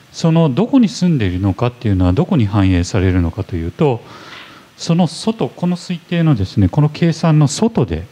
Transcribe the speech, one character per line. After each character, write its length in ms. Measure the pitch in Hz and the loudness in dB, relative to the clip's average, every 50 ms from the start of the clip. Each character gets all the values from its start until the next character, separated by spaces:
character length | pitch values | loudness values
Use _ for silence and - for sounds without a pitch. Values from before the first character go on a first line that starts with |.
| - _ | -20 _
そ 200 | - - - 165 | -12 -2 0 2
の 180 | 160 165 165 147 | 4 4 2 2
ど 180 | 120 165 220 | 2 0 0
こ 120 | 240 277 262 | 2 4 2
に 80 | 233 | 2
住 220 | 160 - - 180 180 160 | 2 0 0 0 0 2
ん 40 | |
で 100 | 127 107 | 2 0
い 60 | 90 90 | 0 -2
る 60 | 92 | 0
の 140 | 101 98 92 | 0 -2 0
か 140 | - 120 | 0 -2
っ 40 | 123 | -4
て 160 | - - - | -4 -4 -2
い 40 | 107 | -2
う 40 | 98 | 0
の 100 | 90 92 | 2 2
は 80 | 90 90 | 2 2
ど 120 | 131 180 | 2 0
こ 120 | - 196 | 0 2
に 80 | 135 110 | 0 2
反 260 | 98 104 107 95 95 | 2 2 2 2 2
映 120 | 92 87 87 | 2 2 0
さ 160 | - - 95 | 0 -2 0
れ 120 | 90 95 | 0 2
る 100 | 90 92 | 2 2
の 80 | 85 82 | 0 -2
か 140 | - 101 95 | -4 -6 -10
と 120 | - 95 | -8 -6
い 120 | 82 82 | -6 -6
う 40 | 87 | -6
と、 300 | - - 170 143 120 110 - - - - - - - - - - - - - _ _ | -2 0 0 0 0 -2 -8 -16 -20 -20 -20 -20 -20 -20 -20 -20 -20 -20 -20 _ _
そ 180 | - - - 165 | -14 -4 -2 0
の 120 | 175 180 | 0 0
外、 420 | 151 - - - 226 220 - 147 120 | -2 -2 -6 -6 -6 -4 -4 -6 -6
こ 180 | - - 175 | -6 -6 -4
の 80 | 175 180 | -4 -4
推 240 | 170 - - 180 160 | -4 -6 -10 -10 -10
定 240 | - - 175 170 165 | -8 -6 -2 0 2
の 120 | 156 143 | 2 2
で 100 | 101 95 | 0 0
す 120 | - - | -4 0
ね、 120 | 107 98 90 | 0 0 2
こ 120 | - 147 | 2 2
の 80 | 151 151 | 0 0
計 220 | - - 175 165 | 0 0 0 0
算 260 | 156 - - 165 151 | 0 0 0 2 4
の 100 | 151 147 | 4 2
外 380 | - - - 220 233 226 190 123 | 2 0 0 -2 0 0 0 -2
で 200 | 90 82 78 85 - | -2 -2 -6 -6 -10